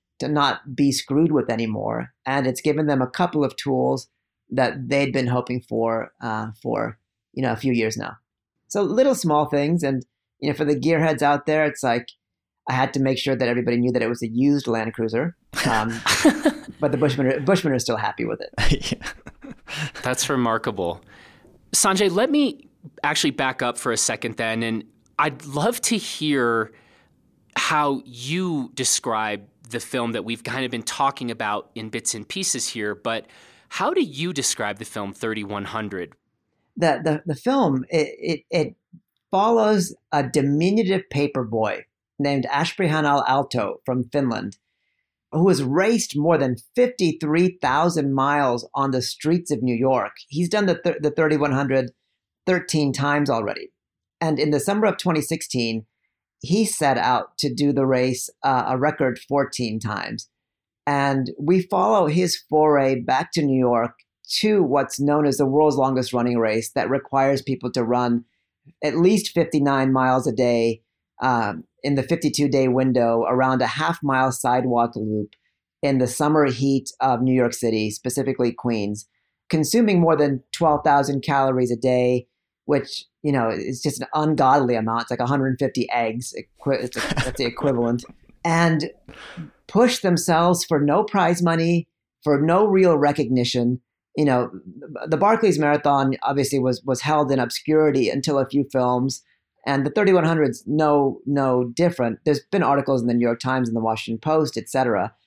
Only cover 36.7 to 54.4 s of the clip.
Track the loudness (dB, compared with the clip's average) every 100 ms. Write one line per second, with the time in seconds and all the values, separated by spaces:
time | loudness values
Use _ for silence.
36.7 | -2 0 0 -2 -2 -4 -4 0 2 2
37.7 | 0 -2 -2 -2 -4 -6 -6 -4 -2 -2
38.7 | -6 _ -20 _ _ -4 0 2 4 4
39.7 | 2 0 -6 -4 -2 0 0 2 2 2
40.7 | 2 2 0 -2 -2 0 -2 -2 -2 -2
41.7 | -4 -12 _ _ -4 -2 0 0 -2 -2
42.7 | 0 0 2 2 2 2 0 0 -2 -4
43.7 | -6 -4 -4 -2 -2 -2 -2 -6 -12 _
44.7 | _ _ _ _ _ -6 2 4 4 0
45.7 | 0 2 2 0 -2 2 2 2 -4 -4
46.7 | 0 0 2 0 0 0 2 2 0 0
47.7 | 2 2 2 0 2 2 2 2 0 -4
48.7 | -4 0 0 -4 -4 0 0 0 -2 0
49.7 | 2 2 2 0 -8 -8 -4 0 0 0
50.7 | 0 -2 0 -2 0 0 2 0 0 0
51.7 | 0 -2 _ _ _ _ _ -2 -2 0
52.7 | 0 0 0 0 0 0 0 -2 -8 -12
53.7 | _ _ _ _ -4 -2 0